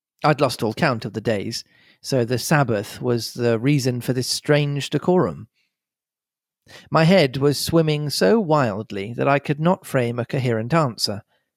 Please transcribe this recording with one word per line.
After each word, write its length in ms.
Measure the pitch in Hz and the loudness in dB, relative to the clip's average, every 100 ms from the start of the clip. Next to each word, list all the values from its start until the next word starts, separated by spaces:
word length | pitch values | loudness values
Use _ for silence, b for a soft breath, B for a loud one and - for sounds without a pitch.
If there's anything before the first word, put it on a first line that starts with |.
| _ _ | _ _
I'd 160 | 147 143 | 0 2
lost 220 | 135 - | 0 0
all 100 | 110 | -4
count 300 | 110 156 117 | 0 0 0
of 80 | 117 | -4
the 80 | 110 | -4
days, 420 | 113 104 101 117 - b b b | -2 -2 -4 -10 -12 b b b
so 240 | - 131 | -2 0
the 160 | 117 123 | 0 -2
Sabbath 600 | - 151 120 104 104 - | 0 2 2 -2 -4 -6
was 340 | 127 117 - | -2 -2 -4
the 220 | - 120 113 | -2 0 2
reason 400 | 131 147 127 123 | 2 2 0 -2
for 120 | 120 | -2
this 140 | 127 123 | -4 -4
strange 640 | - - 147 143 143 - | -4 0 2 2 -4 -4
decorum. 560 | 147 - 180 110 73 110 _ _ _ _ _ _ _ _ _ _ _ _ B B | -2 2 2 0 -4 -14 _ _ _ _ _ _ _ _ _ _ _ _ B B
My 140 | 156 | 2
head 320 | 160 190 139 131 | 6 6 4 2
was 200 | 143 135 | 0 0
swimming 460 | - 165 156 147 147 | 0 2 2 0 -4
so 300 | - 180 226 | 0 2 2
wildly 720 | 170 151 120 98 - 101 101 | 2 2 2 -2 -6 -8 -8
that 140 | 120 135 | -2 0
I 100 | 139 | 0
could 220 | - 143 | 0 0
not 260 | 165 190 - | 0 0 -2
frame 320 | 135 120 120 | -2 0 -2
a 80 | 117 | -4
coherent 480 | 139 123 113 117 | -2 0 -2 0
answer. 480 | 165 139 107 - 104 - _ _ | 0 0 -2 -6 -6 -12 _ _